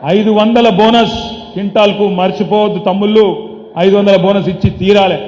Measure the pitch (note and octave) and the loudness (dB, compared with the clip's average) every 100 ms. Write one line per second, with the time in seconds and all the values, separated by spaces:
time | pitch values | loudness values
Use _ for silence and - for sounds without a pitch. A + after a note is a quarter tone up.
0 | C#3 F#3+ G#3+ G#3+ G#3+ A#3 A#3 F#3 A3 A#3 | 0 0 2 2 2 2 2 2 2 2
1 | A#3 - - - - - G3+ A3 G#3 G3+ | 0 -4 -10 -14 -12 -8 -4 0 0 2
2 | G3+ F3+ F#3 F#3 F3+ G#3 G#3 G3 A3 G3+ | -2 -2 -4 -4 -2 0 -2 -2 -4 -2
3 | G#3 G#3+ G3+ E3 - - - - F#3 G3+ | 0 2 2 -2 -10 -16 -14 -2 2 2
4 | G3+ F#3+ F3 G3+ E3+ F3+ - - F#3 G3+ | 4 2 2 0 -2 0 0 0 0 2
5 | F#3+ D#3 | 2 -2